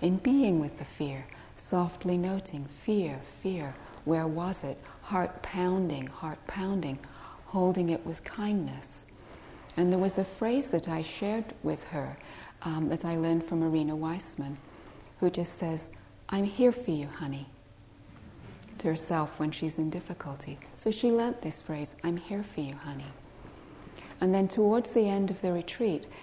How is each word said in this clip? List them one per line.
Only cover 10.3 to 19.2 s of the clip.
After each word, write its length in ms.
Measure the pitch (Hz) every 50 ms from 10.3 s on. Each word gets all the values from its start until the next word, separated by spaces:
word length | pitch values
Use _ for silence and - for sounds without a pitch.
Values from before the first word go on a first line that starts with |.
| - - 226 226 240 277 277 -
that 160 | - 165 -
I 140 | 175 160 160
shared 520 | 160 - - - - 202 214 226 220 220 - - -
with 200 | 151 156 147 -
her, 320 | - 175 151 131 131 - - - - - - - - - - -
um, 260 | 170 160 160 156 143
that 160 | 156 165 -
I 120 | 170 170
learned 260 | 165 160 165 165 165 160
from 160 | - 170 165
Marina 360 | 165 160 156 160 151 151 156
Weissman, 600 | 156 160 160 170 190 - - - - 139 139 143 - - - - - - - - - - - - -
who 100 | 185 175
just 280 | 180 175 170 165 -
says, 320 | - 175 165 160 160 - - - - - - - - - -
"I'm 160 | 196 196 202
here 260 | 202 202 - 247 247
for 200 | 240 247 - -
you, 160 | 160 147 143
honey," 400 | 143 - - 156 139 139 139 139 - - - - - - - - - - - - - - - - - - - - - - - - - - -
to 80 | -
herself 520 | 170 160 160 - - 170 160